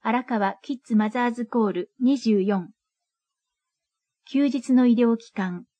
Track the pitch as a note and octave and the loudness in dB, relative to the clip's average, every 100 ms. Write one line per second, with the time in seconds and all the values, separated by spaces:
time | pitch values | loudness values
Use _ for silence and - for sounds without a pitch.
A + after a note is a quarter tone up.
0 | A#3 A#3+ B3 A3+ G3 G3+ - C4 _ G#3+ | -2 -4 -2 -2 -2 -4 -10 -12 _ 0
1 | G#3+ B3 A#3+ A#3+ A#3 A#3 G#3+ F3+ - _ | 0 -2 -4 -4 -4 -2 -2 -2 -8 _
2 | B3+ C4+ A3+ G#3 F#3+ G3 E3+ _ _ _ | 0 0 2 0 2 -2 -4 _ _ _
3 | _ _ _ _ _ _ _ _ _ _ | _ _ _ _ _ _ _ _ _ _
4 | _ _ _ C4+ C#4+ B3+ A#3+ B3+ B3 A#3 | _ _ _ -2 0 -2 2 4 4 4
5 | A#3+ A3+ - - F#3 F3+ - | 2 0 -6 -8 -8 -8 -16